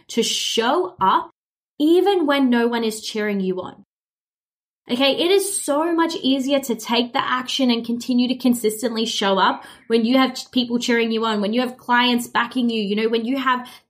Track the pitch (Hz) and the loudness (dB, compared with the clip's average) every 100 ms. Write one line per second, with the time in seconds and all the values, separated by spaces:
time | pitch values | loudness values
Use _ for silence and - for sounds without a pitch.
0 | - 233 226 - - - 233 320 370 - | -6 -2 -2 -2 -4 -2 0 0 -2 -2
1 | 190 220 - _ _ _ _ - 302 349 | 0 0 -2 _ _ _ _ -2 4 4
2 | 370 381 285 277 262 240 233 233 226 214 | 4 2 2 2 4 4 2 0 -2 -4
3 | - 214 214 202 185 185 - - - _ | -6 -4 -2 -2 -2 -4 -8 -14 -20 _
4 | _ _ _ _ _ _ _ _ - 240 | _ _ _ _ _ _ _ _ -6 0
5 | 277 - 339 392 381 - - 285 339 330 | 2 2 2 2 2 -4 -2 0 0 0
6 | 330 339 262 269 262 277 269 220 - 233 | 0 -2 0 0 0 -2 -2 -6 -2 -2
7 | 240 - - 254 254 - 254 233 233 240 | 0 -2 -2 -2 -4 0 2 0 -2 -6
8 | 247 247 247 254 254 240 214 214 240 226 | -2 0 0 0 0 2 0 -2 -4 -2
9 | 233 - 196 196 208 269 - - - 233 | -4 -2 0 2 2 0 -8 -18 -2 0
10 | 226 262 262 254 - 254 240 240 247 233 | 4 4 2 -2 -6 -4 -2 -2 0 0
11 | 226 220 226 214 202 233 247 - - 240 | 0 0 0 0 0 0 -2 -4 -2 2
12 | 247 240 - - 233 254 233 226 196 208 | 2 2 0 -2 -2 -2 -2 0 -2 0
13 | 220 226 226 269 254 247 - - | 0 0 -2 -2 0 -2 -4 -18